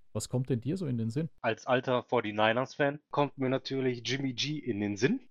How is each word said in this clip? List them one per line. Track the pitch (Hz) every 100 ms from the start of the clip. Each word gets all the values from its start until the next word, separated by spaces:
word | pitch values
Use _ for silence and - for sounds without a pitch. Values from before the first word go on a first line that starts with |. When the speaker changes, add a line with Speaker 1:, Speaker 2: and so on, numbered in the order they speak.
| -
Speaker 1:
was | 107 -
kommt | 127 131
denn | 123
dir | 127 185
so | 156
in | 120
den | 113
Sinn? | 123 165 -
Speaker 2:
Als | 120 110 -
alter | 127 131 123
forty-niners-Fan | - 123 107 107 110 113 131 - 143 147 _
kommt | - 143 -
mir | 131
natürlich | 135 - 135 131 120
Jimmy | 113 135 135
G | 117 135 151
in | 123 101
den | 104 101
Sinn, | 127 262 -